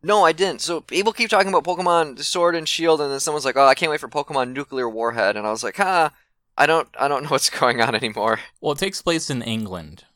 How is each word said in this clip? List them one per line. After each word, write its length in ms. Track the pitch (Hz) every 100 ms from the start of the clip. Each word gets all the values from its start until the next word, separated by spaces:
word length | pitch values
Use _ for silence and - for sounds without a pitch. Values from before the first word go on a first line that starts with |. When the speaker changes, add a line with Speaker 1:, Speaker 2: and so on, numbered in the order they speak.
Speaker 1:
No, 220 | 160 208
I 80 | 170
didn't. 300 | 160 190 135
So 180 | - 165
people 320 | - 160 202
keep 180 | 220 226
talking 200 | 208 190
about 120 | 180 147
Pokemon 580 | 180 175 170 156 120
Sword 320 | 147 185 170 170
and 120 | 156
Shield, 340 | - 165 156
and 100 | 147
then 80 | 139
someone's 240 | 160 151
like, 140 | 131 127
"Oh, 100 | 139
I 80 | 131
can't 140 | 170
wait 100 | 151
for 80 | 127
Pokemon 460 | 147 147 143 123
Nuclear 360 | 131 143 131 120
Warhead," 460 | 110 117 117 101 104
and 100 | 107
I 60 |
was 100 | 110
like, 140 | 113 92
"Huh, 360 | 190 180 - _ _ _ _ -
I 80 | 147
don't, 220 | 165 135 -
I 120 | 143
don't 140 | 143
know 60 | 147
<laughs> 20 |
what's 180 | 139 -
going 320 | - 127 120
on 140 | 117 110
anymore." 440 | 117 107 107 110 - _
Speaker 2:
Well, 100 | 156
it 60 | 143
takes 240 | 196 196
place 280 | - 165 -
in 120 | 131
England. 640 | 113 113 104 90 76 82 _